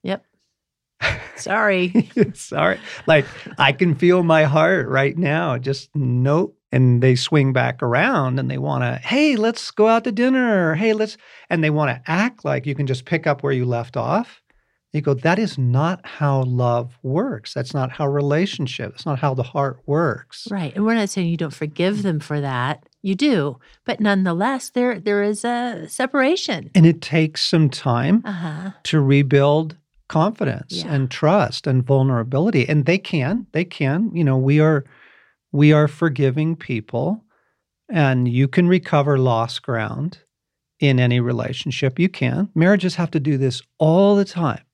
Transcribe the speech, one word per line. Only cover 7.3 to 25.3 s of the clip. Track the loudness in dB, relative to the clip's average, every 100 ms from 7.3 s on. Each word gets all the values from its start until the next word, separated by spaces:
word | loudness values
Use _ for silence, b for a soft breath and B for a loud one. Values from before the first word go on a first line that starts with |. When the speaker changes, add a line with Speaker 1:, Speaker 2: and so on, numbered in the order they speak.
| 2 2
Speaker 2:
back | 2 0 -2
around | -2 0 2 0 0 -2
and | -4
they | -4
wanna, | -4 -2 -2 -4
"Hey, | -4 0 2 2
let's | 0 -2 -10
go | 2 4
out | 4
to | 0
dinner." | -2 0 2 2 2 2
Hey, | 0 0
let's, | 0 -4 -8 B B B
and | 0
they | 0
wanna | 2 0 -2 -2
act | 0 0 -2
like | -4 -4 -4
you |
can | -4 -4
just | -4 -2
pick | -2 0
up | -2
where | -2
you | -2
left | -2 -4 -6 -6
off. | -2 -2 -4 -14 _ _ _ _ _
You | -6
go, | -2
"That | -2 0 0
is | -2 -2
not | 0 2 0 -4
how | -10 -4 -2 0
love | 0 0 0 0 -4 _
works. | -6 -4 -4 -6 -10
That's | -10 -6
not | -4 -4
how | -2 -2
relationship, | 0 0 0 -2 -4 -8 -6 -10
that's | -10 -6
not | -2
how | -2
the | -2
heart | -4 -2 -4 -6 -4
works." | 0 0 -2 -10 -18 -10
Speaker 1:
Right. | -6 -6
And | -4
we're | -2
not | 0 -2
saying | -2 -2
you | -2
don't | -6
forgive | -6 -10 -2 -2 0
them | -2 -4
for | -4 -6
that. | -4 -4 -4 -6 _ _
You | -6
do. | -2 0 0 -2 -6 b b -8
But | -2
nonetheless, | 0 2 0 0 -2 -4 -6
there, | -2 -2 -2
there | -2 0
is | 0